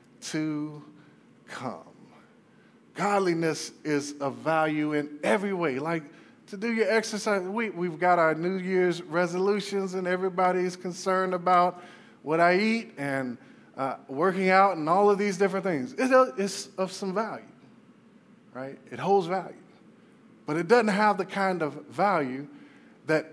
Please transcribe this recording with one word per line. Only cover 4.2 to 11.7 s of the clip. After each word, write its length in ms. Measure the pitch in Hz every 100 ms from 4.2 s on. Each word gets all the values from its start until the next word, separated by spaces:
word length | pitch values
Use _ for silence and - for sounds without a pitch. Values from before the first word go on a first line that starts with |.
| 139 117
value 560 | 131 160 156 151 151
in 260 | 151 147 -
every 300 | 180 214 202
way. 240 | 185 165 127
Like, 260 | 156 170 147 - - - -
to 100 | 202
do 160 | 233
your 180 | 226 196
exercise, 520 | 220 208 208 214 196
we, 260 | 180 214 220
we've 300 | 170 180 156
got 180 | 180 175
our 160 | 160
New 240 | 156 175 190
Year's 460 | 180 185 180 165
resolutions, 920 | 170 165 180 180 196 208 196 202 190
and 140 | 185 180
everybody's 680 | 180 190 180 185 180 180 180
concerned 600 | 185 170 196 185 185 180
about 480 | 180 180 180